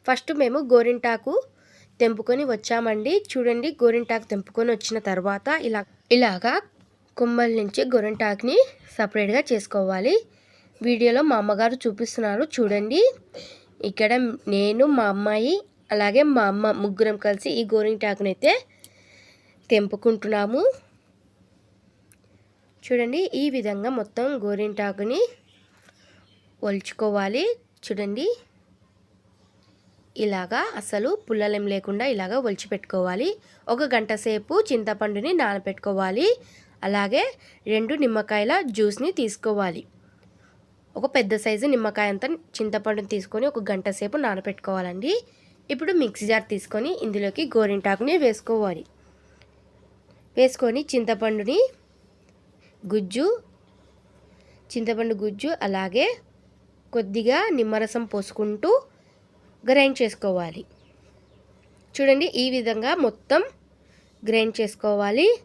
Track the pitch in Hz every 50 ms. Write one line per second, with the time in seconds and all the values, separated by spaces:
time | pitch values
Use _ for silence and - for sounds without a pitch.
0 | _ - 254 247 - - 320 294 269 240 247 302 294 240 247 240 233 240 247 240
1 | - 240 233 220 - 262 330 494 539 - _ _ _ _ _ - - _ _ _
2 | 247 226 226 208 220 - 247 269 294 262 226 208 - - 233 233 233 226 214 214
3 | 214 269 349 403 403 - - 262 240 240 233 233 240 320 - - 240 233 226 233
4 | 240 - 226 220 214 _ 214 196 190 - - 226 233 240 233 208 - - 220 220
5 | 214 202 190 185 180 202 202 202 _ 269 302 320 - 240 220 208 196 _ _ _
6 | _ _ 240 247 247 220 185 180 - 233 285 392 415 _ _ _ - _ _ _
7 | _ _ _ - 247 233 233 240 240 233 226 220 208 196 - - 269 254 247 226
8 | 208 214 214 202 226 208 202 202 - 247 302 453 523 - - - - - - -
9 | 220 208 - 214 208 196 214 269 302 - 247 208 202 - - 202 190 190 190 185
10 | 202 262 381 453 453 _ _ _ _ _ _ _ _ _ _ - 220 240 240 220
11 | 240 240 233 262 311 311 254 214 208 208 208 196 226 233 254 254 - 233 208 208
12 | 240 - - - 226 208 202 220 311 311 - - 226 202 208 208 208 220 262 349
13 | 453 523 - - _ _ - - - - - - _ _ _ _ - 208 190 -
14 | 214 214 240 254 254 233 214 - _ 202 202 196 202 208 214 233 269 302 285 254
15 | 220 202 196 196 208 208 214 214 226 277 359 403 415 _ _ _ _ - 214 208
16 | 208 202 202 262 294 302 277 247 214 196 196 208 214 214 202 208 202 208 190 190
17 | 220 220 208 202 - 208 202 202 - 277 147 233 233 202 220 214 214 220 220 202
18 | 220 208 196 202 202 196 185 _ - 302 403 508 - _ _ _ - - _ _
19 | _ _ - - - - _ _ _ _ _ _ _ - 240 208 208 196 214 202
20 | - 233 226 208 208 208 214 208 202 208 233 285 392 539 523 - _ _ _ _
21 | _ _ _ _ _ _ _ _ _ _ _ _ _ _ _ _ _ _ _ _
22 | _ _ _ _ _ _ _ _ _ _ _ _ _ _ _ _ - - 247 240
23 | 240 233 247 339 381 - - 262 285 294 262 262 202 208 202 202 202 247 269 240
24 | 202 - _ 233 247 277 294 247 202 208 202 196 214 208 202 208 202 202 196 202
25 | 202 220 262 359 480 480 - _ _ _ _ _ _ _ _ _ _ - _ _
26 | _ _ _ _ _ _ _ _ _ _ _ _ - 208 196 196 - - - -
27 | 220 214 202 202 196 196 214 269 359 466 466 - _ _ _ _ - - 214 196
28 | 208 202 202 233 311 427 480 - - _ _ _ _ _ _ _ _ _ _ _
29 | _ _ _ _ _ _ _ _ _ _ _ _ _ _ _ _ _ _ _ _
30 | _ _ _ - 214 208 196 185 180 175 220 262 359 453 403 214 196 - - 202
31 | 214 285 403 427 - - 226 214 208 208 208 208 202 202 196 196 - 202 202 202
32 | 247 277 247 202 185 185 220 269 254 226 196 - - - 208 196 - _ - 190
33 | 180 180 180 196 269 381 427 - _ - - _ _ - 233 240 302 269 254 226
34 | 220 202 220 208 - 226 220 208 208 - 330 403 440 - 277 226 214 214 214 208
35 | 220 208 208 202 208 320 370 339 262 208 202 196 190 196 196 - - 208 196 190
36 | 190 185 190 233 330 427 494 494 - - - - - _ _ _ - 196 202 202
37 | 202 196 226 302 427 523 466 _ - - - _ _ 208 214 220 226 220 302 302
38 | 285 240 220 214 208 214 214 208 208 233 320 381 370 254 202 208 214 208 202 208
39 | 262 349 370 - 247 214 202 - - 220 214 208 196 180 165 - - _ _ -
40 | _ _ _ _ _ _ _ _ _ _ _ _ _ _ _ _ _ _ _ -
41 | 220 262 - 269 233 190 220 214 214 226 214 202 240 294 269 240 220 214 208 214
42 | 208 202 196 196 - 269 330 320 - _ - - 220 214 208 214 208 220 214 208
43 | 202 196 214 202 185 - - 220 254 285 285 240 202 214 202 190 185 208 190 -
44 | 202 202 254 302 285 226 196 185 190 202 196 - - 196 190 190 185 180 175 190
45 | 214 302 403 494 480 - _ _ _ _ _ _ _ - 381 254 320 339 370 339
46 | 269 214 190 - 208 208 220 220 214 - 214 190 - - - 208 240 311 370 -
47 | - 220 202 208 202 196 196 - 320 254 - 226 220 196 202 196 - 202 196 190
48 | 233 277 349 349 294 233 220 - - - 226 220 208 190 175 160 - - _ _
49 | _ - _ _ _ _ _ _ - _ _ _ _ _ _ _ _ _ _ _
50 | _ _ - _ _ _ _ 240 254 254 254 - 262 233 226 277 302 - - 247
51 | 226 214 226 202 226 220 220 214 202 214 285 403 523 508 - _ _ _ _ _
52 | _ _ _ _ _ _ _ _ _ _ _ _ _ _ _ _ - 180 208 220
53 | 196 180 196 240 302 392 480 466 - - _ _ _ _ _ _ _ _ _ _
54 | _ _ _ _ _ _ - _ _ - - - _ _ - 240 226 226 226 220
55 | 226 226 220 190 208 214 202 202 - 302 330 - - 202 196 190 190 185 175 240
56 | 320 453 494 - - _ _ _ _ - _ _ _ _ _ _ _ _ - 233
57 | 214 190 196 233 214 233 262 330 403 453 330 254 226 220 220 220 226 214 - 240
58 | 233 208 - 202 190 - - - 214 208 208 208 - 339 466 571 - - _ _
59 | _ _ _ _ _ _ _ _ _ - _ _ - 240 262 285 269 269 262 -
60 | 247 214 202 - - 202 185 180 170 165 160 175 - _ - _ _ _ _ _
61 | _ - _ _ _ _ _ _ _ _ - _ _ _ _ _ _ _ - -
62 | 277 269 269 277 330 - - 240 254 262 254 254 226 226 226 220 220 262 339 370
63 | 285 220 - - - _ 262 330 427 539 - _ _ _ _ _ _ _ _ _
64 | _ _ _ _ - 214 220 226 220 226 208 - 220 202 - _ - 208 208 202
65 | 202 202 208 262 339 440 480 -